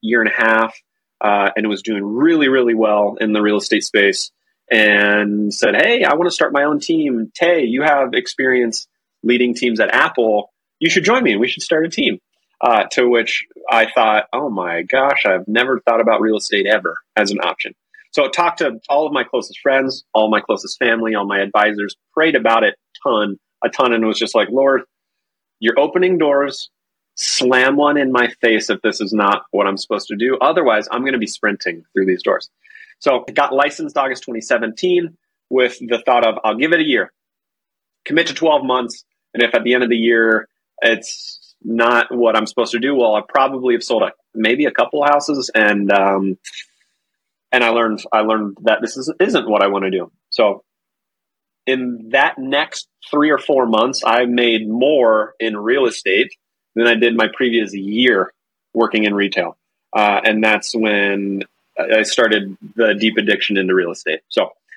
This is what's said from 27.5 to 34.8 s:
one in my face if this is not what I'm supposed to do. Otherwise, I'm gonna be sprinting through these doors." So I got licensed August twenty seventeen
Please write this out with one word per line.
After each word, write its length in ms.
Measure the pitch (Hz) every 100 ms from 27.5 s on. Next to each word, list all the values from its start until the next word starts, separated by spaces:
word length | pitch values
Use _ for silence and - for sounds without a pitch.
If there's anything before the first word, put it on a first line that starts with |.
| 127 131 143
one 220 | 147 147
in 160 | 135
my 160 | 127 120 -
face 280 | 117 107 -
if 120 | 101
this 200 | 113 -
is 100 | 101
not 320 | 107 101 101 -
what 160 | 98 98
I'm 80 | 98
supposed 320 | - 104 -
to 80 | 104
do. 220 | 120 131
Otherwise, 480 | - 185 135 107 107
I'm 140 | 120
gonna 140 | 135 131
be 100 | 107
sprinting 560 | - 107 101 92 85 -
through 140 | - 95
these 180 | 92
doors." 260 | - - - _ _ - - _
So 260 | 143 127 131
I 60 |
got 200 | 151 139
licensed 440 | 135 147 147 151 151
August 260 | 135 123
twenty 160 | - 113
seventeen 800 | - 120 113 110